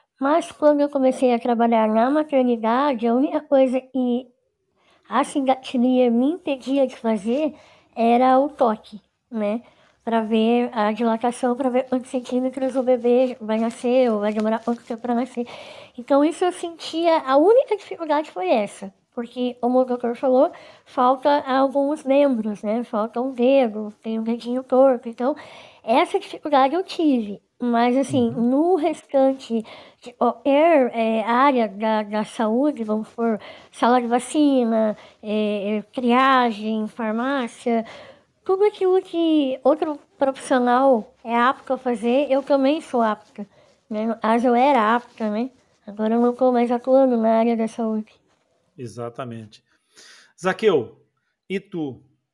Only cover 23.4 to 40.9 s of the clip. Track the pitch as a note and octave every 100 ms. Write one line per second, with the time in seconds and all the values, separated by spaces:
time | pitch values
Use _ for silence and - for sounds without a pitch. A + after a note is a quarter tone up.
23.4 | B3 C4+ A#3 G#3 G#3 G#3 A3+ A3 A3 A#3+
24.4 | A#3 B3 B3+ B3+ C4+ B3 A#3+ A3+ B3 D4+
25.4 | - - - _ - B3+ E4 G4 - -
26.4 | D#4 C#4+ C4+ D#4+ F#4 - D#4 B3+ G#3 G3
27.4 | _ - A#3+ A#3 A#3+ B3+ C#4 C4+ A#3 B3
28.4 | A#3 C4+ E4+ F#4 D#4+ D4+ - C#4 C4+ C4+
29.4 | - A3+ G#3+ - - _ - - A#3+ -
30.4 | C#4+ C#4 E4 D#4 B3 A#3 A3+ A3 G#3 A#3+
31.4 | C#4 B3+ A3 G3 A3 A3 G#3 G#3+ G#3+ -
32.4 | G#3+ A#3 D4 A#3+ A3 G#3+ A3 - A#3 G#3+
33.4 | - - - - A3+ B3 A#3 A#3+ - D#4
34.4 | D4 C4+ A#3 A3 A3 G#3 - _ G#3+ G#3+
35.4 | G#3+ G#3 G3 G#3+ G3+ - B3 A#3+ C4 C4
36.4 | B3 G#3 G#3+ A3 G#3+ - A3 A3 B3+ C#4
37.4 | A#3 - B3 A3+ A3+ - - - _ _
38.4 | - F#4+ G#4 G#4 F#4 F#4 F4+ E4+ E4 D#4
39.4 | C4+ C4 B3+ D4+ D#4+ D4 _ - C4+ C4+
40.4 | - C4 B3 B3 C4+